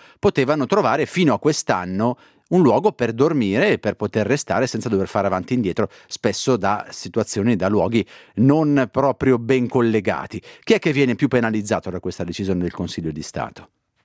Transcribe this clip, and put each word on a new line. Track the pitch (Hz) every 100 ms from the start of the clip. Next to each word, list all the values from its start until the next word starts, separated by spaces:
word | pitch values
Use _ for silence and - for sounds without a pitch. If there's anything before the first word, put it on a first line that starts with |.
| - _
potevano | 202 - 131 151 127
trovare | 202 127 143 131
fino | 180 160
a | 104
quest'anno | 147 151 - 98 90 92 117 - _ _ _
un | 180
luogo | 143 117 202
per | - 117
dormire | 117 151 151 101 104 202
e | -
per | 104 95
poter | 104 113 98
restare | 143 - 95 127
senza | 113 117
dover | 98 95
fare | 104 98
avanti | 95 -
e | 123
indietro, | 95 82 101 - -
spesso | - 107 - - 120
da | 98 104 -
situazioni, | - 92 113 107 - 110 107
da | 95
luoghi | 104 85 113 95 - - -
non | 131 151 151 143 120
proprio | 131 135 120 135 123
ben | 117 131 120
collegati. | 131 117 110 101 76 - 113 - -
Chi | -
è | 220
che | 170
viene | 139 131 117
più | 139
penalizzato | 127 113 110 104 95 -
da | 87
questa | 92 -
decisione | 85 85 98 90
del | 87
Consiglio | - 85 - 80
di | 76
Stato? | - - 58 - - _ _ _